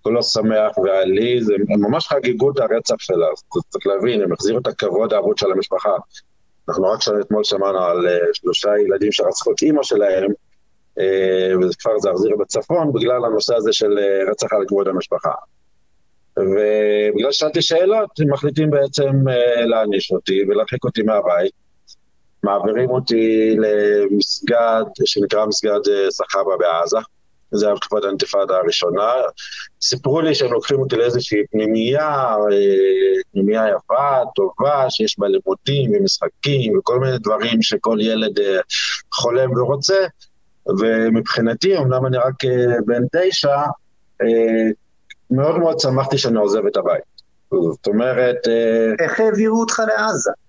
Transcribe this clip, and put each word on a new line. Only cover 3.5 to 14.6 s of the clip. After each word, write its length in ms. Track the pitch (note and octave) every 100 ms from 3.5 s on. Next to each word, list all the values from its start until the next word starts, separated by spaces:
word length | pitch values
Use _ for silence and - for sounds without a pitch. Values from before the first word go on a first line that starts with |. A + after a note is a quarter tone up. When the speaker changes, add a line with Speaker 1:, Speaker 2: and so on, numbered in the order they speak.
| - -
Speaker 1:
צריך 180 | G2 G2
להבין, 340 | G2 A2+ A2+
הם 120 | F#2+
החזירו 260 | E2 G2 A2+
את 80 | A2+
הכבוד 460 | - G#2 F2+ A2+
האבוד 240 | G#2+ G2+ G#2
של 140 | G2+
המשפחה. 440 | F#2+ - - G#2 F2+ - - _ _ _ _ -
אנחנו 160 | E2
רק 160 | F#2+ A2
שם 180 | - G#2
אתמול 220 | G2 G#2+
שמענו 360 | G#2+ G2+ G2 F#2+
על, 280 | F2+ F2+ F2+
אה, 100 | F2 E2+
שלושה 360 | - F2+ F2 G#2 G#2
ילדים 260 | G2+ G2 G#2
שרצחו 400 | G2+ F#2 - A#2+
את 120 | G#2+
אמא 200 | D3+ D3+
שלהם, 480 | - G#2+ G3+ F#2+ G2 G#2 _ _ _ _ _ -
אה, 520 | F#2+ F#2+ F#2+ F#2+ F#2 F#2
וזה 140 | F#2 F2+
כפר 200 | A#2 G#2+
זרזיר 360 | G2 F#2 G#2+ G#2
בצפון, 540 | G2 A2+ - E3+ D3+
בגלל 320 | A#2+ A#2 B2
הנושא 300 | A#2 G#2+ G2+
הזה 180 | A#2 G#2+
של, 240 | G2+ G#2+ G2+
אה, 320 | G2+ G2 F#2+
רצח 220 | G#2+ A2
על 120 | G#2+